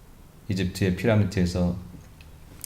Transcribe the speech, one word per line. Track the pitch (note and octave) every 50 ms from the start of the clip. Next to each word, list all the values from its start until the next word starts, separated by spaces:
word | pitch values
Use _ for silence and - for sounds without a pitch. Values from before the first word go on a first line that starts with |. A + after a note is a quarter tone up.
| - - - - - - - - - -
이집트의 | G2+ F#2 F#2+ F2+ - - G2+ F#2+ F2+
피라미드에서 | F2 - A#2 A2 G#2+ G2+ F#2 - F#2+ F2+ E2+ - F2+ F2 F2 - - - - - - - - - - - - - - - - - - -